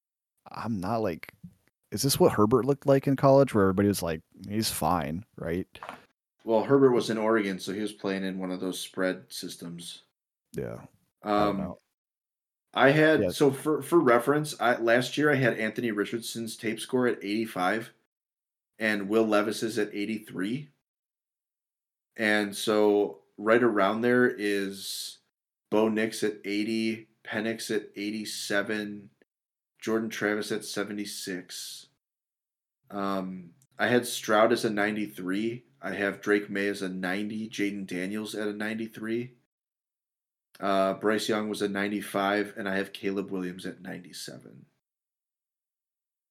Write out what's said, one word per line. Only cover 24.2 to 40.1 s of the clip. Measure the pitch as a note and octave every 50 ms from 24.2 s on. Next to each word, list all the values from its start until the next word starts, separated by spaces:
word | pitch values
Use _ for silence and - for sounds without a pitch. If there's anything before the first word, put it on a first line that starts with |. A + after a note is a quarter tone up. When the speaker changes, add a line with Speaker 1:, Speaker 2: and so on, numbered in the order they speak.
| B2 B2
Speaker 2:
is | - - G#2 G#2 G2+ G2+ G2 G2 G2 G2 - - - - - - - - _ _ _ _ _ _ _ _ _ _
Bo | - G#2+ A2 A2
Nix | G#2+ G#2+ A2 A2 A2 - -
at | G#2+ G#2 - -
eighty, | G2 G2+ G#2 G#2+ A2+ A2+ A2+ A2+ A2+ A2 A2 A2 - _ _ -
Penix | - - A2 G#2+ A2+ A2+ A2 - - A2
at | G2+ - - -
eighty-seven, | G2+ G2+ G#2 G#2+ A2 G#2 G2+ - - - - G#2 G2+ G2+ A2 G#2+ G#2+ G#2+ G#2 G#2 G#2 G2 - _ _ _ _ _ _ _ _ _ _ _ _ _ _
Jordan | - A2 A2 A2+ A2+ A2
Travis | - - G#2+ G#2 G#2+ G#2+ G2+ - A2
at | G2+ -
seventy-six. | - - G#2 G2+ G2 G#2 G#2 G2+ G2 - - - G2 F#2 F2+ F2 - - - - - - - - - _ _ _ _ _ _ _ _ _ _ _ _ _ _ _ _ _ _ _ -
Um, | G2 G2+ G2 G2 G2 F#2+ F#2 F#2 F#2 F#2 F2+ F2 - _ _ _ _ -
I | G#2+
had | A2 B2 B2 A#2
Stroud | - - - - - A2 G#2+ A2+ A#2+ A#2+
as | A#2 -
a | A2+
ninety-three. | G#2+ G2+ G2+ G#2+ G#2+ G#2+ G#2 G2+ - - F#2 F2+ F#2+ G2+ A2 A#2 A#2+ B2+ - _ _ _
I | - F#2+ F#2
have | G2 G2+ G2 F#2+ -
Drake | - G#2 G#2 G#2 - -
May | G2+ G2 G2+ G2+
as | G2+ G2+ G2
a | F#2
ninety, | F#2+ F#2 F#2 F2+ F#2 G2+ G#2 G#2 A2 G#2+ A2 A2
Jaden | - - G2+ G2+ G2+ G2+ F#2+
Daniels | F#2 F2+ F2+ F#2 F#2+ G#2 G#2+ G#2+ G#2 G#2
at | G#2 G#2+ G#2
a | G#2
ninety-three. | G#2 G#2+ G#2+ A2 A2 A2+ A2+ - - A2 A2 A2+ A#2+ A#2+ B2+ - _ _ _ _ _ _ _ _ _ _ _ _ _ _ _